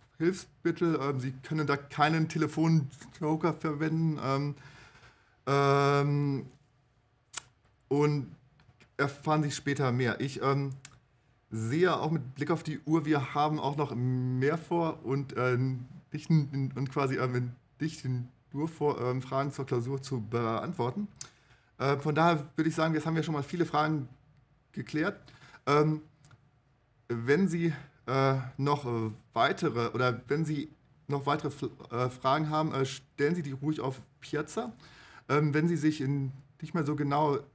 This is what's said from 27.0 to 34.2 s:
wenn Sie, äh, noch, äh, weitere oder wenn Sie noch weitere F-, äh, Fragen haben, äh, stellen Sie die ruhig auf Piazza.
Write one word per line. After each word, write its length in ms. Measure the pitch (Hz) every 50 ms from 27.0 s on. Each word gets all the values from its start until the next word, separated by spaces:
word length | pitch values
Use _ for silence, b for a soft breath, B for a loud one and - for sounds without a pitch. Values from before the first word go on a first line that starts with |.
| _
wenn 400 | - 120 117 117 127 143 175 196
Sie, 260 | 165 170 170 170 165 147 B B B _ _ -
äh, 300 | 120 131 135 135 135 135 135 123 123 -
noch, 280 | - 135 143 143 131 127
äh, 260 | 120 120 117 110 110 107 - - _ -
weitere 560 | 113 120 139 190 - 170 147 113 120 117 117
oder 320 | - 120 127 123 117 - -
wenn 180 | - 139 156 160
Sie 240 | 147 156 143 - - - _ _ _ _ _ -
noch 180 | - 147 139 135
weitere 240 | 147 147 156 - 143
F-, 420 | - - 135 113 - - - -
äh, 180 | 117 120 127 123
Fragen 400 | 127 - - 131 139 156 156 151
haben, 240 | 151 156 156 156 -
äh, 120 | 135 135
stellen 500 | 131 - - - _ - - 143 151 180
Sie 80 | 180 147
die 80 | 139
ruhig 280 | 135 131 139 156 156 -
auf 220 | 113 135 127 - - _ _
Piazza. 540 | -